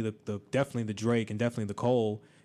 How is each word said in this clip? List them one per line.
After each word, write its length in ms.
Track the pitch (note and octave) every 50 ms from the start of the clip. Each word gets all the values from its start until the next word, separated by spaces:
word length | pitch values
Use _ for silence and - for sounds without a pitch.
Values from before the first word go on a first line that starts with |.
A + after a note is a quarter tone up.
| A2+
the, 120 | A2 G#2+ - -
the, 160 | - G#2 G2+ - -
definitely 340 | - B2+ C#3 - - A#2+ A2+
the 100 | G#2+ G#2+
Drake, 340 | G2 G#2+ A#2 A#2+ A#2 A2 G#2+
and 80 | G#2+ G#2+
definitely 280 | A#2 A#2+ A#2 - A2
the 80 | G2+ G2+
Cole 480 | - - A#2+ B2+ B2 A2+ G#2+ G#2 G#2+ - - - - _